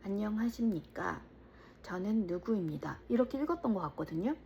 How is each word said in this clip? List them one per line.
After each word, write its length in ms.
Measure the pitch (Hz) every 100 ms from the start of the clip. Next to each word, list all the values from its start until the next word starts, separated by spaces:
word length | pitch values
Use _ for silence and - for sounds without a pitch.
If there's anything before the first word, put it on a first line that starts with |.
안녕하십니까? 1160 | 196 202 214 214 233 233 226 180 147 - 180 80 - - - - - -
저는 460 | - 185 190 220 190
누구입니다. 720 | 175 170 220 170 151 147 147 -
이렇게 320 | 233 247 269
읽었던 320 | 302 339 302
것 60 | 208
같거든요. 540 | 160 - 160 160 202 311